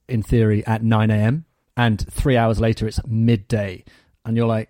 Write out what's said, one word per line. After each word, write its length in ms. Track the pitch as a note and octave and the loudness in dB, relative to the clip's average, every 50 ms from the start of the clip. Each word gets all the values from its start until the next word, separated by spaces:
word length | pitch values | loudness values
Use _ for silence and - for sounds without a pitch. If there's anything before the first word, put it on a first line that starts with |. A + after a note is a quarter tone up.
| _ - | _ -6
in 120 | B2+ A2 | -4 -4
theory, 440 | G2+ - B2+ A#2 A2 G#2+ G#2 G#2 - A2+ | -2 0 2 2 4 4 2 0 0 -2
at 160 | A2 A2 A2+ | -2 0 2
nine 260 | A2+ A2+ G#2+ A2 A2 | 2 2 2 2 2
A 40 | A2 | 2
M 300 | G#2 G#2+ A2+ C3+ E3 - - _ _ _ _ _ - | 2 2 0 0 -2 -6 -10 _ _ _ _ _ 0
and 280 | A#2+ A#2 G#2+ G2 - - | 0 0 0 0 -4 -6
three 240 | - - - D3 B2+ | -6 -2 0 2 2
hours 240 | A#2 A2+ A2+ A2+ G2+ | 2 2 2 0 0
later 260 | A2+ A2+ A2 - A2 | 0 0 0 -2 -4
it's 140 | A2 - - - - | -6 -4 -6 -6 -4
midday. 800 | A2+ A2+ A2+ A#2 A#2 G#2 - - A#2 A2 G2+ G2 F2+ - - - - _ _ _ _ _ - | -2 0 2 2 2 0 0 -4 -4 -4 -4 -6 -8 -12 -18 -20 -20 _ _ _ _ _ -8
And 100 | A2+ A2+ | -4 -2
you're 120 | A#2 A#2 A2+ | -2 0 0
like, 200 | A2+ A2 A2 - | -2 -2 -4 -8